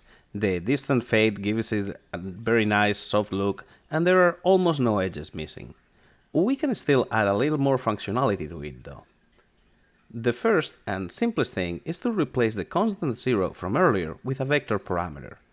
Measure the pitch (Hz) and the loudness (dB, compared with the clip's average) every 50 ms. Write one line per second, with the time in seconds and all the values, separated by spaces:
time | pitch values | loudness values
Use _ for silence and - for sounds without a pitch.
0 | - _ - _ _ _ - 101 107 98 90 87 85 110 143 139 - - 139 120 | -20 _ -20 _ _ _ -4 -2 0 0 0 0 0 -2 -2 -2 0 0 0 0
1 | 117 - 117 110 110 110 101 98 98 104 110 113 110 - 110 104 98 98 - - | 2 2 2 4 4 2 0 -2 -2 -2 -2 -2 -2 -2 -2 -2 -2 -4 -8 -10
2 | _ _ - 87 90 95 87 101 113 113 117 113 107 104 104 104 107 104 101 - | _ _ -10 -10 -8 -10 -10 -6 -2 2 2 2 4 4 4 4 4 2 0 -2
3 | - - - 104 101 - 95 98 98 101 95 - - - - _ _ _ 151 160 | -4 0 0 0 0 0 -2 -2 0 -2 -2 -4 -10 -20 -20 _ _ _ -2 0
4 | 170 180 185 185 180 175 170 - - 180 190 185 185 170 151 143 123 113 107 98 | 2 4 6 6 4 4 2 2 2 4 4 4 4 2 2 2 2 2 2 2
5 | 95 92 - 73 80 - - 82 78 - - - - - - _ _ _ _ _ | 0 -2 -4 -8 -12 -10 -10 -10 -10 -10 -10 -14 -16 -16 -18 _ _ _ _ _
6 | _ _ _ _ _ _ - 147 185 247 277 - 311 269 233 - - - 139 127 | _ _ _ _ _ _ 0 0 2 2 0 0 0 -2 -2 -2 2 2 4 4
7 | - - 104 110 104 98 98 104 131 151 151 139 139 139 135 123 - 113 107 - | 2 2 2 2 2 2 2 2 2 0 0 2 2 2 2 2 0 -2 -2 -2
8 | - 98 104 123 135 113 101 90 78 76 85 73 73 73 65 62 64 - - 52 | -4 -4 -2 0 0 0 0 -2 -4 -8 -8 -10 -10 -12 -12 -14 -16 -18 -18 -18
9 | - _ _ _ _ _ _ _ _ _ _ _ _ _ _ _ _ _ _ _ | -20 _ _ _ _ _ _ _ _ _ _ _ _ _ _ _ _ _ _ _
10 | _ _ - 117 113 123 117 - - 226 208 165 - - - _ _ 104 98 95 | _ _ -12 -2 0 0 0 2 2 2 4 2 2 -2 -8 _ _ -6 -4 -4
11 | 92 87 - - 233 233 226 - 117 - - 98 90 87 87 - - 156 165 - | -6 -8 -4 -2 -2 0 0 0 -2 -2 -2 -2 -2 -2 -4 -4 -6 -8 -8 -4
12 | - 240 220 196 143 - - 131 117 110 110 101 85 - - 175 220 220 196 - | -4 -2 0 0 -2 0 0 0 0 2 0 -2 -6 -2 -2 0 0 0 -2 -2
13 | 175 135 110 - - 127 120 98 90 - - - 90 90 113 160 185 156 107 95 | -4 -4 -4 -2 -2 0 2 2 0 0 -4 -6 -6 -2 0 2 4 4 4 2
14 | 82 78 - - - 127 135 - 131 135 147 143 - - 107 98 - - 90 85 | -2 -4 -8 -8 -6 -6 -4 -4 -2 0 0 -2 0 -2 -4 -4 -2 -2 -2 -2
15 | 90 82 73 71 62 - - - _ _ | -2 -4 -8 -12 -16 -16 -18 -20 _ _